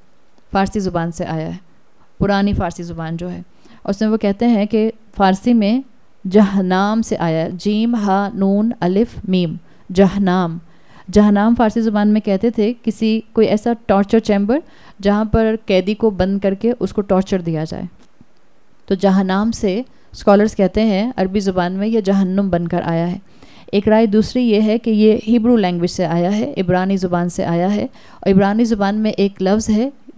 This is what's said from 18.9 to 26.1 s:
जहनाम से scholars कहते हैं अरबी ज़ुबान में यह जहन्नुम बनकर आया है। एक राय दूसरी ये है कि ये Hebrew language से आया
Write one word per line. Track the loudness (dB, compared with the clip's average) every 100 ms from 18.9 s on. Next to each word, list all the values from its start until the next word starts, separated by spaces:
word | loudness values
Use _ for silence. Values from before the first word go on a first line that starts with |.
| 0
जहनाम | 2 2 0 0 -2
से | -2 -2 -2 -6 -14 -20
scholars | -2 4 4 4 0
कहते | 0 2
हैं | 0 0 -2 -2
अरबी | -2 -2
ज़ुबान | -2 -2 -2
में | -2 -2
यह | 0
जहन्नुम | 0 0 2 0 0
बनकर | -2 -2 -4
आया | -2 -2 -2
है। | -6 -12 -20 -20 -20 -4
एक | -2 2
राय | 2 4
दूसरी | 2 0 0
ये | 0 2
है | 2 0
कि | 0
ये | 2 4 4
Hebrew | 0 2 4 2
language | 2 0 -2
से | -2
आया | -2